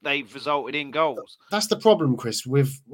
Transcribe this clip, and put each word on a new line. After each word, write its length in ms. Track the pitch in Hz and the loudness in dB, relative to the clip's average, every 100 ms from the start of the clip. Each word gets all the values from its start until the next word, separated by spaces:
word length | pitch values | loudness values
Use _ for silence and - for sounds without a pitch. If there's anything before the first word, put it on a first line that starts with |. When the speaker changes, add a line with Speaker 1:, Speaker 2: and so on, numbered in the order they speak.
Speaker 1:
they've 280 | 147 143 113 | -4 -4 -4
resulted 420 | 139 147 147 123 147 | -8 -2 -2 -2 -6
in 160 | 139 | -4
goals. 460 | 143 160 117 - - - | -2 -2 -2 -12 -18 -6
Speaker 2:
That's 180 | 208 208 | -4 -2
the 100 | 214 | 2
problem, 400 | 220 202 143 117 | 4 6 4 0
Chris, 280 | 117 - 127 | -2 -6 0
with 240 | 139 135 135 - | 2 2 -2 -8